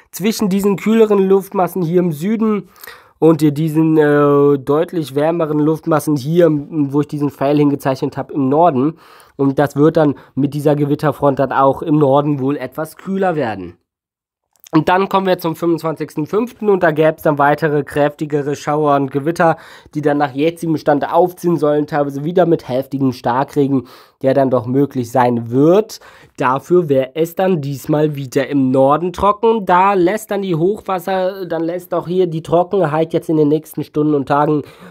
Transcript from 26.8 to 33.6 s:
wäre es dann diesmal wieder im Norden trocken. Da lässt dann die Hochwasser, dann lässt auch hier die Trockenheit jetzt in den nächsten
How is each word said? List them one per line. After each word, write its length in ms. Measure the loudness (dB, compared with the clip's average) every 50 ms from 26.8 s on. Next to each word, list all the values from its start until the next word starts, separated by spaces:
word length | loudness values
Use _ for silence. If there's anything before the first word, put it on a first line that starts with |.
| 2 2
wäre 280 | 0 0 0 -2 -2
es 180 | -4 -4 -4 -2
dann 260 | -2 -2 0 0 -2
diesmal 540 | -4 -6 -8 -10 -4 -4 -2 0 0 -2 -2
wieder 320 | -6 -8 -4 -4 -4 -2
im 240 | -2 0 0 0 2
Norden 420 | 2 4 4 4 4 2 0 -4 -4
trocken. 540 | -2 0 0 0 2 2 0 0 0 0
Da 280 | 2 2 4 4 4 2
lässt 360 | 2 2 0 0 -2 -6 -6
dann 120 | -6 -6 -4
die 120 | -4 -2
Hochwasser, 920 | 0 0 0 -2 -2 -4 -6 -6 -4 -4 -4 -2 -2 -2 -2 -4 -6 -8
dann 180 | -6 -6 -4 -4
lässt 280 | -4 -6 -8 -8 -6 -6
auch 140 | -6 -4
hier 220 | -2 0 0 0 0
die 160 | -2 -6 -4
Trockenheit 680 | 0 0 0 0 2 0 0 0 0 0 0 -2 0 -2
jetzt 160 | -4 -2 0
in 100 | 0 2
den 100 | 2 2
nächsten 340 | 2 0